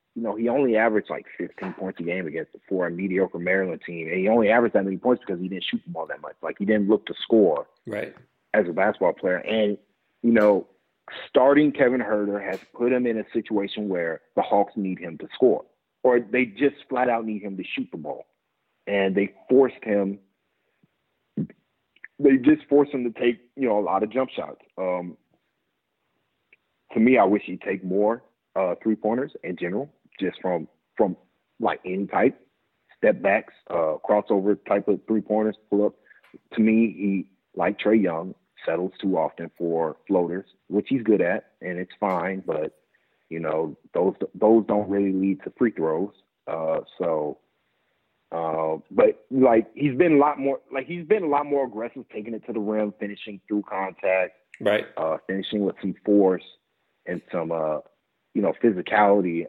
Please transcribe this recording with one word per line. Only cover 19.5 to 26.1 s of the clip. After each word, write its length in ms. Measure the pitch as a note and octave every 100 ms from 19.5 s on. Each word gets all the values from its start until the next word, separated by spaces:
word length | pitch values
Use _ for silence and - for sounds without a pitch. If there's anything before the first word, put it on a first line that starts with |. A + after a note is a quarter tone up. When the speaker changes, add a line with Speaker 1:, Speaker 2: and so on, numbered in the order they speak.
| C3 C3 -
Speaker 1:
him, 340 | A2+ G2+ G2 G2+ _ _ _ _ _ _ _ _ _ _ _ -
they 1000 | - - _ _ _ _ - - C#3+ C3+
just 280 | B2+ D3+ -
forced 240 | C#3+ C#3+
him 120 | C3+
to 160 | A#2+ A2
take, 200 | A#2+ A#2 _ -
you 120 | B2+
know, 100 | G#2
a 40 |
lot 200 | F#2 F#2+
of 80 | A2
jump 220 | A#2+ C3
shots. 300 | - D#2 - _ -
Um, 360 | F#2 F2+ F2 - _ _ _ _ _ _ _ _ _